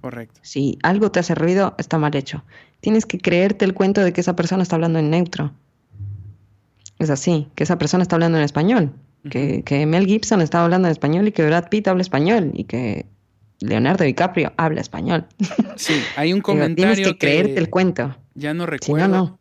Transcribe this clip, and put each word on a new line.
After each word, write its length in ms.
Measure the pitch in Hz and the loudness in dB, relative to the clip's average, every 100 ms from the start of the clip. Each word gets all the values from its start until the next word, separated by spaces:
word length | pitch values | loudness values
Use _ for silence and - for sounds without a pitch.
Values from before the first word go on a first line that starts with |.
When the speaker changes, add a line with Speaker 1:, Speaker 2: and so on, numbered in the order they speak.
Speaker 1:
Correcto. 360 | 131 120 113 _ | -12 -12 -16 _
Speaker 2:
Si 360 | - 139 139 - | -10 -4 -2 0
algo 280 | 156 202 208 | 0 2 2
te 80 | 185 | 0
hace 140 | 170 | -2
ruido, 400 | 170 165 185 190 - | 0 2 2 0 -2
está 200 | 170 160 | -4 0
mal 160 | 147 | 0
hecho. 300 | 147 139 151 - - _ _ | -2 -6 -12 -14 -20 _ _
Tienes 260 | - 220 - | 0 0 0
que 120 | 185 | -4
creerte 460 | - 175 196 208 | 0 2 2 2
el 80 | 196 | 0
cuento 280 | 190 190 202 | 2 2 4
de 100 | 185 | 2
que 80 | 180 | 0
esa 160 | 175 180 | -2 -2
persona 260 | 170 190 | -2 0
está 140 | 175 165 | 0 0
hablando 220 | 165 160 | 2 2
en 100 | 151 | 2
neutro. 420 | 165 175 - 147 - _ _ _ - - - - - _ _ _ _ - _ | 2 0 -4 -6 -8 _ _ _ -14 -14 -12 -16 -20 _ _ _ _ -20 _
Es 120 | 156 | -2
así, 380 | 139 - 160 143 | 0 0 0 -2
que 100 | - | -4
esa 140 | 156 175 | -2 0
persona 240 | 151 185 | 0 0
está 140 | 180 165 | 2 2
hablando 220 | 170 160 | 2 2
en 60 | |
español. 480 | 143 143 175 247 143 - _ _ 143 | 0 0 2 2 0 -4 _ _ -10
Que, 240 | 123 147 - | -4 -2 -4
Speaker 1:
Ujú. 80 | |
Speaker 2:
que 220 | - 143 151 | -2 0 2
Mel 200 | 170 196 | 2 2
Gibson 340 | 214 - 208 | 0 2 2
está 200 | 156 170 | 2 2
hablando 240 | 170 185 180 | 2 4 2
en 40 | |
español 340 | 156 143 165 208 | 0 0 2 0
y 40 | |
que 120 | 208 151 | 2 2
Brad 220 | 170 170 | 2 0
Pitt 200 | 214 202 | -2 0
habla 140 | 185 | 0
español 480 | 180 135 160 226 151 | 0 0 2 2 0
y 100 | - | -4
que 420 | 104 117 120 101 - _ _ _ _ _ | -6 -4 -4 -6 -10 _ _ _ _ _
Leonardo 440 | 101 107 127 190 | -4 0 2 2
DiCaprio 480 | 151 127 175 - 139 - | 0 2 0 0 -2 -2
habla 240 | 160 156 | -2 -2
español. 460 | - - 175 170 170 - | -6 -8 -2 -4 -4 -6
<laughs> 380 | 185 - - - | -4 -2 -2 -4
Speaker 1:
Sí, 180 | - - - - | -2 -2 -2 -2
hay 160 | 156 | 0
un 80 | 196 | 0
Speaker 2:
Digo, 20 | |
tienes 0 | |
Speaker 1:
comentario 640 | - 151 147 170 190 208 190 | 0 2 2 2 2 4 0
Speaker 2:
que 60 | - | 0
creerte 360 | 143 151 202 | 2 2 2
Speaker 1:
que 60 | 196 | 0
Speaker 2:
el 100 | 160 | 0
cuento. 460 | 180 185 180 131 131 _ | 2 0 0 -6 -8 _
Speaker 1:
ya 180 | - 147 | -10 -6
no 100 | 165 | -4
Speaker 2:
Si 20 | 170 | -4
no, 0 | |
Speaker 1:
recuerdo. 420 | 151 - 151 190 | -6 -2 2 2
Speaker 2:
no. 300 | 190 180 - | 2 0 -6